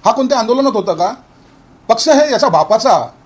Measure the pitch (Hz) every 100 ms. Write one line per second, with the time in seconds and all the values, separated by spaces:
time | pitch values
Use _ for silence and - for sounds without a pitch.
0 | 208 240 254 269 220 254 277 214 185 160
1 | 185 254 _ _ _ _ _ _ - 226
2 | 320 277 302 233 285 165 156 220 247 170
3 | 117 _